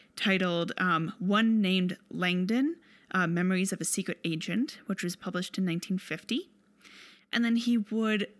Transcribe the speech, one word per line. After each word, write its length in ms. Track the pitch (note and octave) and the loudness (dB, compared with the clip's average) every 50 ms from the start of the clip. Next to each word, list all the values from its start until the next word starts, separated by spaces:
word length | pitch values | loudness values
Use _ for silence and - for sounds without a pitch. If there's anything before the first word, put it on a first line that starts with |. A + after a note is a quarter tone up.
| - _ - | -20 _ -10
titled, 560 | - - G#3 F#3+ F#3 F#3 F3+ E3+ E3+ E3+ - - | -4 0 2 2 2 2 2 2 0 -2 -2 -2
um, 340 | - F3+ F3+ E3+ D#3+ E3 - - | -2 0 2 2 2 0 -2 -4
One 420 | - F3+ F#3+ G3+ G#3+ A3+ A3+ A3+ A3 | -4 0 2 4 4 4 4 4 4
Named 380 | G3+ F#3 F#3 F#3 F3+ F3 - - _ - | 4 4 4 4 2 0 -2 -6 _ -10
Langdon, 640 | - E3 F3+ F3+ F3+ F3+ F#3 F#3+ A3+ B3+ C4+ D#4+ E4+ - _ - - - _ - | -4 -2 0 2 2 2 0 2 2 2 2 0 -2 -4 _ -20 -20 -20 _ -4
uh, 160 | - F#3 F3+ | 0 0 2
Memories 480 | E3 E3+ E3+ F3+ F#3 F#3+ F3+ F#3+ F#3+ F#3 | 2 2 2 2 2 2 2 0 0 -2
of 80 | - | -4
a 40 | F#3+ | -4
Secret 340 | - - G#3+ - - - - - | -4 -2 -4 -4 -4 -6 -4 -4
Agent, 540 | E3 D#3+ D#3+ - - E3+ G#3+ C#4 - - - - | -4 -4 -4 -4 -4 -2 -2 -2 -2 -6 -12 -8
which 160 | - F#3+ - | -8 -6 -4
was 140 | - F3 F3 | -4 -6 -6
published 420 | - - F3+ F3+ F3+ F#3 - - | -6 -8 -6 -4 -4 -6 -4 -4
in 80 | G3 F#3+ | -2 -2
nineteen 320 | F3+ E3+ E3+ - - F#3 | 0 -2 -2 -2 -4 -4
fifty. 540 | F#3 - - D#3 D#3+ - - A3 D#4 G4 - _ _ _ _ _ _ - - - - - - - - _ - - | -4 -4 -6 -10 -10 -4 -4 -4 -4 -4 -8 _ _ _ _ _ _ -20 -20 -20 -20 -20 -20 -20 -20 _ -6 -2
And 100 | A3+ A#3 | 0 0
then 120 | A#3 A#3 | 2 2
he 240 | A#3 A#3 A#3+ A#3+ A3+ | 0 2 2 0 0
would 480 | G3+ - G#3+ A3+ A3 G#3+ G#3+ G#3 G3+ - - | 0 -2 -2 0 0 0 0 0 -2 -4 -6